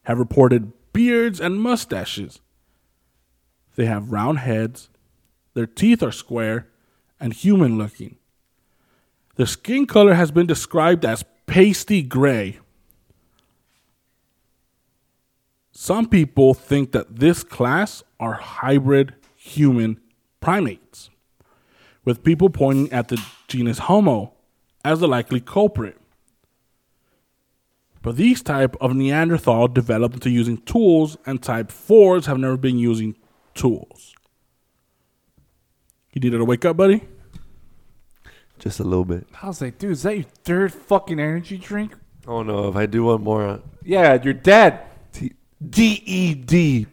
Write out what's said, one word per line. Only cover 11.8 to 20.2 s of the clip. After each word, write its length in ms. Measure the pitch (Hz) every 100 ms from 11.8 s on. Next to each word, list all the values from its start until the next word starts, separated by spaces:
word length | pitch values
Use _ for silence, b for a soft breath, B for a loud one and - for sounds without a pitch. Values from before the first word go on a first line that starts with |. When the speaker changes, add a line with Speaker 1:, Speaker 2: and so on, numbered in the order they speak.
| - 202
Speaker 1:
gray. 560 | 135 131 139 117 95 - _ _ _ _ _ _ _ _ _ _ _ _ _ _ _ _ _ _ _ _ _ _ _ _ _ _ _ _ _ _ _
Some 380 | - - 208 226
people 460 | 190 143 139 131
think 360 | 127 - 143 131
that 300 | 117 - 113
this 240 | 151 170
class 580 | - - 123 160 208 - - -
are 160 | 113
hybrid 800 | 110 - - 131 139 135 139 135 - _ _
human 640 | - 147 143 120 110 110 _ _